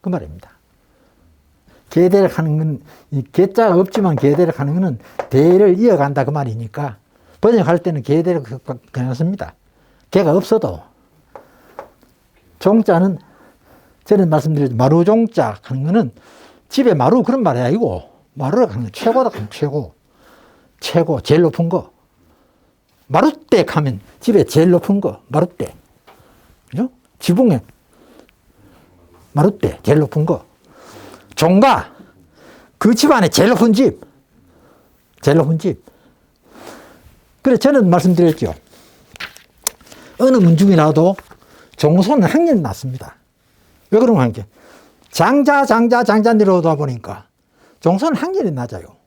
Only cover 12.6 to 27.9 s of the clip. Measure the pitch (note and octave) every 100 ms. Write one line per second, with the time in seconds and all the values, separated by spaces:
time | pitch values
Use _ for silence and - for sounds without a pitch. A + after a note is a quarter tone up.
12.6 | F#3 A3 G#3+ E3+ F#3+ E3+ _ _ _ _
13.6 | _ _ _ _ - G#3 F3 D#3 D#3 D3
14.6 | C#3 A#2 C3 D#3+ F3 A3+ A3+ - - G2+
15.6 | - C3 D3 G#3+ C#3+ - _ - - _
16.6 | _ - B3 D#3+ B2+ B3 G3 C4 F#3+ A#2+
17.6 | B2 G3+ F#3 F#2 - _ _ C#3 C#3+ G#3
18.6 | A3+ G#2+ A2 - A3+ B3 B3+ A2+ G#2 -
19.6 | D3 D3 A#2 _ _ _ _ _ _ _
20.6 | _ _ - - E3 C3+ - D#3 E3+ -
21.6 | E3+ F3+ - _ _ _ _ _ _ _
22.6 | _ _ _ _ _ D3 C#4+ - _ A3
23.6 | - D#3 C#3+ G2+ - _ - G#3 - D#3
24.6 | F3 F3 - G3+ F3 - _ C#3+ F3+ _
25.6 | G2+ - _ _ _ _ _ _ _ _
26.6 | _ C#3 B3+ _ _ _ - F3+ B3 C3
27.6 | - _ _